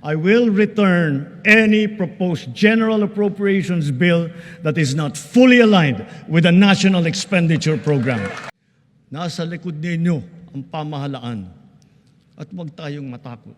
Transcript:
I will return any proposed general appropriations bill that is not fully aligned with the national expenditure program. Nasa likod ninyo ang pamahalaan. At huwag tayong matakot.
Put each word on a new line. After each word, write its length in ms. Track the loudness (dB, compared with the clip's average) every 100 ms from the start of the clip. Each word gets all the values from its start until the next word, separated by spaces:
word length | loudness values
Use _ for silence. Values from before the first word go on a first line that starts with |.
I 160 | -4 -2
will 320 | 2 4 4
return 920 | 2 0 2 2 2 2 -2 -6 -4
any 420 | 2 4 4 2 0
proposed 680 | -4 -8 -4 -4 -4 -8 0
general 500 | 2 4 0 0 -2
appropriations 840 | -2 -4 -2 -2 0 0 -2 -2
bill 380 | 0 2 2 -2 -10 -20 -8
that 180 | -4 -2
is 140 | -2 -2
not 160 | -6
fully 480 | -8 -2 4 6 6
aligned 460 | 6 6 4 -2 -8 -18 -2
with 240 | 2 4
the 60 | 6
national 500 | 6 4 2 2 -2
expenditure 720 | -4 -4 -2 0 0 0 -2
program. 460 | -2 -2 -2 -4 -6 -10 -16 _ _ _ _ _ _
Nasa 300 | -10 -10 -8
likod 340 | -8 -8 -10 -10
ninyo 460 | -6 -2 -2 -2 -6 -20 -16 -14
ang 60 |
pamahalaan. 880 | -10 -10 -8 -8 -8 -8 -10 -10 -12 -18 _ _ _ _ _ _ _ _
At 80 | -18 -14
huwag 160 | -16
tayong 400 | -14 -12 -12 -12
matakot. 400 | -14 -16 -18 -20